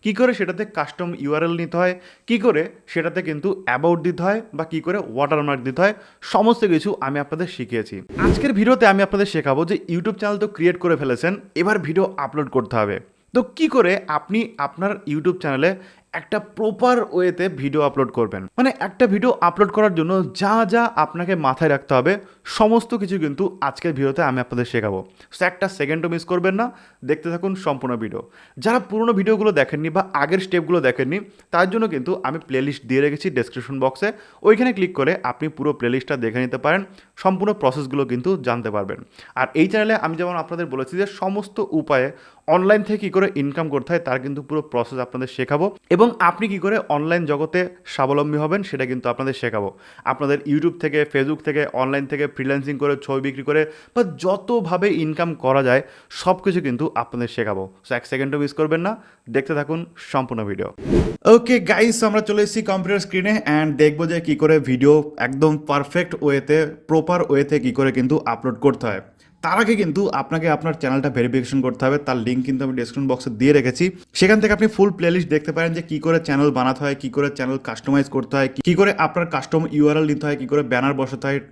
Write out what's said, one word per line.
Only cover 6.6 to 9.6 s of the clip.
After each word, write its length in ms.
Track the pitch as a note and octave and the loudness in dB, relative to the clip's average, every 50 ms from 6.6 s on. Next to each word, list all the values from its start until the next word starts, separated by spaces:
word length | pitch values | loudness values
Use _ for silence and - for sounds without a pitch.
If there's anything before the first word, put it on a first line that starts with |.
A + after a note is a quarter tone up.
| A3 G3 E3+ | 4 2 2
কিছু 160 | D#3 - G3+ G3+ - - | 2 2 -2 -4 -4 -4
আমি 100 | C3+ C#3+ C#3+ C#3+ | -4 -4 -4 -4
আপনাদের 240 | C#3+ D#3+ D#3+ F3+ E3 - | -4 -4 -6 -6 -8 -6
শিখিয়েছি। 400 | - B2+ G2 A#2+ A2+ G#2 - - F#2+ F#2 - - - F#3 | -10 -8 -4 -4 -4 -4 -6 -10 -14 -14 -12 -4 0 2
আজকের 240 | - - - - C#4 A#3 G3 | 2 2 2 2 0 2 4
ভিডিওতে 260 | A3 A#3 C4 - A#3 G3+ G3 | 4 4 4 6 6 6 6
আমি 80 | G3 G3 | 6 2
আপনাদের 240 | G3 - G3 G3+ G3 - | 2 2 0 0 0 0
শেখাবো 280 | D#3+ C3+ C#3+ C3+ C#3 | -2 0 0 0 0